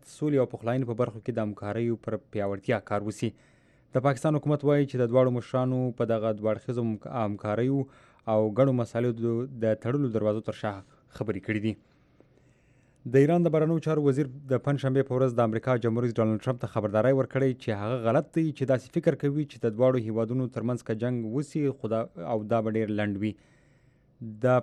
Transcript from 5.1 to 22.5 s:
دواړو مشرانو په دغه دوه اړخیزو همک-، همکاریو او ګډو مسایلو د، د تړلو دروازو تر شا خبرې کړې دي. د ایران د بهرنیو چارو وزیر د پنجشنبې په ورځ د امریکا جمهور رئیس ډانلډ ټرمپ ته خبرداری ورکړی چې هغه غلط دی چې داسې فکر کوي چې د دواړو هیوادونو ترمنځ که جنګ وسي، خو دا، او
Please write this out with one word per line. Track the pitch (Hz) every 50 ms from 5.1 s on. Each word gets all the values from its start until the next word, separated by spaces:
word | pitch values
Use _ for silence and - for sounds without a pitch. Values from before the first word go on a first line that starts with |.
| 117
دواړو | 127 127 127 123
مشرانو | 120 - - - 127 127 127 131 127 127 127 113 -
په | 120 107 113
دغه | 110 107 113 107 104
دوه | 104 110 107
اړخیزو | 101 - - 120 120 120
همک-، | 113 110 101 - - - 120
همکاریو | 110 101 104 98 - 107 104 113 123 131 139 139 135 135 - - - _ _ _ - 113
او | 110 107 110 110 104
ګډو | 117 135 139 127 123
مسایلو | 117 - - 117 120 123 117 113
د، | 113 117 117 117 127 139 135 117 113
د | 110 107 107 -
تړلو | - 135 147 143 123 107
دروازو | 110 104 107 104 110 107 -
تر | 107 - -
شا | 107 98 95 92 _ _ _ _ _ -
خبرې | - 110 107 104 98 -
کړې | - 107 107 101
دي. | 113 98 - _ _ _ _ _ _ _ _ - _ _ _ _ _ _ _ _ _ _ _ _ _ _ _ -
د | 123 120 135 143
ایران | 147 170 175 170
د | 165 147
بهرنیو | 156 156 156 165 160 -
چارو | 156 160 151 147
وزیر | 143 131 139 151 131 127 143 143 131
د | 131 120 -
پنجشنبې | 139 143 131 123 135 131 139 131 -
په | 127
ورځ | 127 135 131 120
د | 120 117 110
امریکا | 110 113 - 131 127 120 113
جمهور | 117 113 120 123
رئیس | 120 110
ډانلډ | 117 113 110 110 104 -
ټرمپ | 131 127 123
ته | - 113 -
خبرداری | 113 101 101 98 107 110 127 139
ورکړی | 135 131 131 - 135 135 131 127 127
چې | - 117 107 101
هغه | 104 107 127 127 113
غلط | 117 113 151 - - -
دی | 165 160
چې | 160 139 - 135 120
داسې | 131 120 - - -
فکر | 170 147 170 139 -
کوي | - 143 143 151 151
چې | 143 - 113 -
د | 117 107
دواړو | 110 127 131 131 127 107
هیوادونو | 110 107 113 113 110 123 131 131 120 -
ترمنځ | 113 107 120 123 113 -
که | - 113 107
جنګ | 117 123 127 120 113 107 113
وسي، | 143 147 - - 160 147 139 131
خو | - - 110 113
دا، | 113 113 - - - 85 -
او | 113 110 107 104